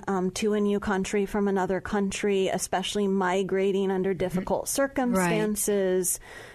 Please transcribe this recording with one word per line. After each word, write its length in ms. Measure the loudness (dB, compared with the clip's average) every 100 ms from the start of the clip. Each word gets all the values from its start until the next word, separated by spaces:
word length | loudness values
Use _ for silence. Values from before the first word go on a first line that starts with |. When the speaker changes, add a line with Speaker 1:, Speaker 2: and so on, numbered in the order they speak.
| 0
Speaker 1:
um, 240 | -2 -2
to 220 | 0 0
a 60 | 2
new 200 | 2 0
country 460 | 0 0 0 0 0
from 220 | 0 2
another 320 | 2 2 -2
country, 680 | -2 -2 0 0 0 2 2
especially 600 | 0 -2 -2 -2 0 0
migrating 840 | 2 2 0 0 0 2 2 0
under 220 | 0 0
difficult 480 | 0 -2 -2 -2 -2
Speaker 2:
Right. 40 | -2
Speaker 1:
circumstances. 1500 | 0 0 0 0 2 2 2 0 0 0 2 2 2 0 -2 -8 -18 -18